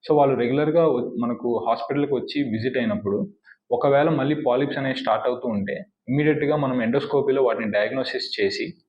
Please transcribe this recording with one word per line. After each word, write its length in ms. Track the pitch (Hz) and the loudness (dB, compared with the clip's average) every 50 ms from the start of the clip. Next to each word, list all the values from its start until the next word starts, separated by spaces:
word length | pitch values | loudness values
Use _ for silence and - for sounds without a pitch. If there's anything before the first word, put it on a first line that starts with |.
| - | 0
So 60 | - 156 147 | 2 4 4
వాళ్ళు 160 | 143 139 131 117 | 4 4 4 2
రెగ్యులర్గా 420 | 120 120 131 147 151 156 156 170 165 156 131 | 0 0 2 2 2 2 4 4 4 4 2
వ-, 120 | 123 113 - - - | 0 -2 -4 -4 -4
మనకు 260 | 120 120 120 110 - 120 120 110 - | -2 -2 -4 -2 -2 -2 -2 0 0
హాస్పిటల్కి 480 | - 139 - - - 139 143 147 143 139 120 | 0 -2 -2 -2 -4 0 0 0 0 0 -2
వచ్చి 200 | - - - 147 143 123 | -2 -4 -4 -2 -2 -2
విజిట్ 260 | 107 110 110 127 123 127 | -2 -2 -2 -2 -2 0
అయినప్పుడు 360 | 120 110 104 95 - 98 101 110 - - - _ _ - - _ _ _ 120 | 0 0 -2 -2 -2 -2 -2 -2 -2 -6 -8 _ _ -20 -20 _ _ _ -2
ఒకవేళ 320 | 120 - 143 139 139 147 165 160 143 | 2 2 4 4 4 4 4 2 0
మళ్ళీ 180 | 135 139 151 - - | 0 0 0 0 0
పాలిప్స్ 320 | 131 120 131 143 139 - 143 | 0 2 2 0 -2 -2 -4
అనేవి 200 | 135 135 131 - | -4 -4 -4 -2
స్టార్ట్ 240 | - 117 110 113 - 127 | 0 0 0 0 0 -2
అవుతూ 160 | 123 120 - 123 110 | -2 -2 -4 -4 -4
ఉంటే 200 | 101 98 101 101 101 - _ _ _ _ - | -2 -4 -4 -6 -8 -10 _ _ _ _ -2
ఇమ్మీడియట్‌గా 480 | 131 143 151 151 147 - 151 143 151 151 139 | 0 2 2 2 2 2 0 0 0 0 0
మనం 120 | 131 127 127 117 | 0 0 0 0
ఎండోస్కోపీలో 540 | 113 120 143 143 - 147 139 135 135 131 139 131 120 | 0 0 0 -2 0 0 0 2 2 2 2 2 2
వాటిని 220 | 110 110 107 107 101 | 2 0 -4 -2 0
డయాగ్నోసిస్ 520 | 104 104 110 127 135 127 - - 123 - - - | 0 0 0 -2 -4 -6 -4 -6 -8 -8 -8 -4
చేసి 300 | - 104 98 - - 117 151 - _ _ | -2 -2 -2 0 -4 -8 -8 -10 _ _